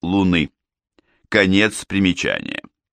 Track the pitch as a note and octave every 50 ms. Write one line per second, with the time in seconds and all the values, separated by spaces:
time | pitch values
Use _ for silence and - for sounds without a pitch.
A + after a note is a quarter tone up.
0 | - F2 F#2+ G2 F#2+ F2+ F2 E2 C#2+ - _ _ _ _ _ _ _ _ _ _
1 | _ _ _ _ _ - - G#2+ G2 F#2 F#2+ G2+ G#2+ A2 - - - - F#2+ G2
2 | F#2+ F2+ F2 - - G#1+ G1+ G1+ G1+ - - - - - _ _ _ _